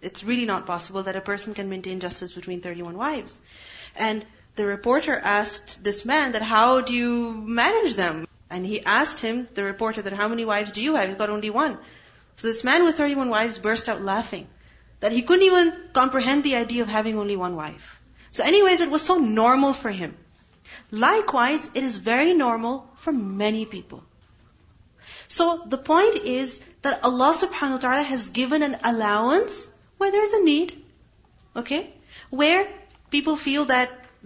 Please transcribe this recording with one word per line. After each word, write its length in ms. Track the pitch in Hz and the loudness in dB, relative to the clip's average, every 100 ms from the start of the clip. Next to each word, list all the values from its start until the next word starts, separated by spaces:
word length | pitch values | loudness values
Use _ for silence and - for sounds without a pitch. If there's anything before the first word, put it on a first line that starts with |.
It's 220 | 185 - | -14 -10
really 220 | 208 247 233 | -4 -2 -2
not 200 | 185 - | -4 -4
possible 380 | 175 - 190 | -8 -6 -8
that 120 | 190 185 | -6 -6
a 60 | |
person 320 | 190 202 214 | -6 -8 -8
can 160 | 202 196 | -10 -8
maintain 300 | 190 185 185 | -8 -8 -8
justice 340 | 180 - 180 | -8 -10 -12
between 280 | 185 180 180 | -12 -10 -10
thirty-one 360 | 180 175 175 180 | -10 -10 -10 -6
wives. 440 | 269 294 - - - - - - - - | -6 -6 -10 -16 -20 -20 -20 -20 -18 -6
And 300 | 220 214 214 - _ - | -4 -4 -8 -20 _ -4
the 100 | 202 | -4
reporter 500 | 202 233 269 302 262 202 202 | -2 0 2 0 -2 0 0
asked 460 | 208 - - - | 0 -8 -14 -8
this 220 | 202 202 233 | -4 -4 0
man 280 | 302 277 | 0 0
that, 80 | 226 | -2
"How 400 | 220 220 233 262 | 2 4 6 4
do 120 | 254 | 2
you 380 | 240 240 240 233 | 0 0 0 -4
manage 600 | 220 214 233 277 453 381 202 | -6 -4 0 2 2 0 0
them?" 320 | 180 156 160 _ - | -2 -4 -10 _ -12
And 160 | 180 185 | -8 -6
he 160 | 214 - 220 | -4 0 2
asked 220 | 302 - | 0 -4
him, 280 | 226 233 240 | -4 -4 -6
the 100 | - | -6
reporter, 380 | 294 - 226 220 | -6 -4 -4 -4
that, 120 | 196 | -6
"How 140 | 196 214 | -2 -2
many 120 | 233 226 | -2 -2
wives 260 | 208 208 | -2 -4
do 100 | 202 | -4
you 140 | 262 302 | 0 0
have?" 140 | 190 | 0
He's 80 | 196 | -2
got 140 | 214 214 | -4 -2
only 120 | 214 | -2
one. 280 | 214 302 - - - - _ _ - | 0 -2 -4 -14 -20 -20 _ _ -8
So 120 | 226 | -6
this 160 | 226 | -2
man 200 | 247 311 | 2 4
with 140 | 339 311 | 4 2
thirty-one 320 | 285 277 254 | 0 0 0
wives 280 | 214 226 214 208 | 0 -2 -2 -4
burst 200 | 220 - | -2 -4
out 140 | 190 196 | -6 -2
laughing, 380 | 202 226 180 - _ - - _ - | -4 -4 -10 -14 _ -20 -20 _ -6
that 120 | 208 | -2
he 120 | 233 | 0
couldn't 240 | 240 370 381 | 2 6 6
even 260 | 359 339 - - | 6 4 0 -2
comprehend 500 | 262 262 262 240 285 | 2 2 2 2 2
the 120 | 277 247 | 2 0
idea 280 | 226 240 | 0 -2
of 100 | 220 214 | 0 -2
having 180 | 220 214 | 0 -2
only 120 | 202 202 | -2 -4
one 200 | 180 170 | -4 -6
wife. 340 | 151 - - - _ - - | -10 -12 -20 -20 _ -20 -10
So 120 | - | -2
anyways, 380 | 240 392 381 349 330 | 4 6 6 6 2
it 60 | |
was 100 | 302 - | 0 2
so 80 | 359 | 2
normal 560 | 240 220 233 262 277 | 2 4 6 6 4
for 180 | 262 226 190 | 0 -6 -6
him. 120 | 165 - _ _ _ _ - - - | -8 -12 _ _ _ _ -20 -20 -12
Likewise, 800 | 214 262 427 415 262 247 302 - | 0 2 2 2 2 2 0 -4
it 100 | 269 | -6
is 140 | 269 208 | -4 -4
very 360 | 190 240 320 | 0 2 4
normal 540 | 349 254 226 226 262 - - | 4 2 0 -2 -6 -10 -8
for 140 | - | -4
many 540 | 277 196 196 214 220 214 | -2 -4 -2 -2 -2 -6
people. 380 | 196 - - - _ _ _ _ _ _ _ _ _ - - - | -12 -16 -20 -20 _ _ _ _ _ _ _ _ _ -20 -20 -6
So 220 | - 339 339 330 | 0 2 0 -4
the 40 | 262 | -6
point 380 | - 330 427 427 | 2 6 6 2
is 440 | 233 254 262 - - - | -2 -4 -4 -8 -14 -6
that 220 | 277 - | -4 0
Allah 300 | 247 247 269 330 | 0 4 4 4
subhanahu 360 | 370 - 285 262 | 0 -2 -2 -2
wa 60 | 254 | 0
ta'ala 180 | 262 | 0
has 260 | 285 262 202 233 | 0 -4 -4 -4
given 220 | 254 302 | 0 0
an 140 | 294 - | 0 -2
allowance 880 | 226 226 214 208 233 339 480 - - - _ - | -2 0 0 2 2 2 0 -6 -12 -18 _ -2
where 140 | 392 | 0
there's 220 | 403 415 | 2 2
a 100 | 427 | 4
need, 300 | 330 294 349 - - _ _ _ _ _ _ - | 4 4 0 -8 -20 _ _ _ _ _ _ -10
okay? 300 | 240 294 - - _ - - 262 | -4 -6 -6 -14 _ -20 -8 2
Where 260 | 294 359 403 - - _ _ | 4 4 0 -8 -20 _ _
people 260 | 285 294 294 | -2 0 -2
feel 300 | 277 285 269 | -2 0 2
that 280 | 254 247 - - _ | 2 0 -6 -20 _